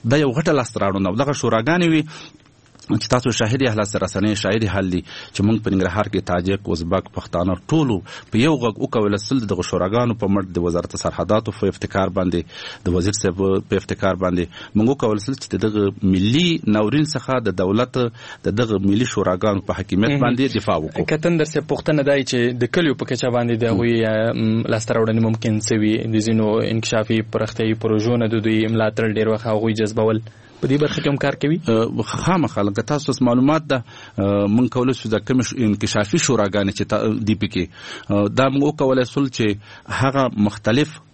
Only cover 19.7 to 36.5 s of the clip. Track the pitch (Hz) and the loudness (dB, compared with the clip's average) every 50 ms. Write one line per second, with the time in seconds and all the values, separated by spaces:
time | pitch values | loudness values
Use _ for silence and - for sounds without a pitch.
19.7 | - 101 95 - 110 95 107 127 143 139 123 120 123 120 135 135 - 104 - - | -6 -6 -4 -2 0 0 2 2 2 2 2 2 2 0 0 0 -2 -2 -2 0
20.7 | 92 80 78 76 - - - - 160 156 156 170 170 160 151 151 - 151 151 - | -2 -2 -2 -4 -6 -6 -2 -2 -2 0 0 0 0 0 0 -2 -2 -6 -2 -2
21.7 | 147 - - - 156 147 135 143 143 139 127 - 131 123 120 127 123 123 123 113 | -4 -2 0 0 0 2 2 2 2 2 0 0 0 0 0 0 0 0 -2 0
22.7 | - 180 175 147 127 - - - 131 117 135 127 117 120 120 120 117 113 117 113 | 0 0 2 2 0 -2 -4 -6 -4 -2 -2 0 0 0 0 0 0 0 2 0
23.7 | - 113 117 117 117 113 110 110 110 110 110 117 - - 113 110 110 113 117 123 | 2 2 2 2 2 2 2 2 2 2 0 0 0 0 0 2 2 0 0 0
24.7 | 117 110 110 - 123 113 110 113 110 113 113 110 110 110 - 113 107 107 107 - | -2 -2 -2 0 0 2 2 2 2 2 2 2 0 0 0 0 0 0 0 0
25.7 | 120 107 107 107 110 113 - 113 110 107 104 113 110 110 110 107 107 117 113 104 | 0 2 2 2 2 0 -2 0 0 0 2 2 2 2 2 2 2 0 0 0
26.7 | 113 113 110 - 120 110 107 - 113 110 110 113 - 110 110 107 - - 113 110 | -2 -2 -2 0 0 0 0 2 0 0 0 -2 -2 -4 -4 -2 -2 -2 0 0
27.7 | 110 110 110 110 110 107 107 117 120 120 117 107 113 110 104 113 110 110 110 110 | 0 0 0 0 0 2 2 2 0 2 0 0 0 0 2 2 2 2 2 2
28.7 | 113 110 110 107 110 113 113 110 104 110 107 110 110 107 113 117 110 107 113 113 | 2 2 2 0 0 0 -2 0 0 0 0 0 0 -2 -2 -2 -2 0 0 0
29.7 | 107 107 110 104 107 113 110 110 113 110 113 - - - - - - - - 135 | 0 0 -2 0 0 0 2 2 2 0 -4 -8 -20 -20 -20 -20 -8 -4 0 0
30.7 | 135 143 147 143 - 151 - 147 143 131 - 139 139 - - 143 160 160 - 120 | 2 2 2 0 0 -2 -2 -2 0 0 0 -2 -2 0 0 0 0 0 0 0
31.7 | 113 110 113 - - 117 107 - - - - 131 120 113 120 113 - 107 101 104 | 2 2 2 0 -2 -4 -4 -4 -6 -4 0 0 2 2 0 0 0 -2 -2 -2
32.7 | 101 117 107 - 147 143 143 - 127 - 127 120 120 127 131 143 156 156 156 151 | -2 -4 -2 -2 -2 -2 0 -4 0 0 2 2 4 4 4 4 2 0 0 -2
33.7 | 139 123 117 - - - - - - - 98 101 101 101 101 101 104 117 127 123 | -2 -2 -2 -10 -20 -20 -20 -12 -4 -2 0 2 2 2 2 4 4 2 2 2
34.7 | - 127 123 131 127 - - 107 110 101 104 - 127 131 117 - - 135 120 107 | 0 0 0 0 0 -2 -2 -2 -2 -2 0 0 0 0 0 -2 -2 0 0 0
35.7 | 101 101 - 101 - 107 104 - - 170 - - 123 110 101 98 | 2 0 -2 0 0 0 0 2 0 0 2 2 2 2 2 2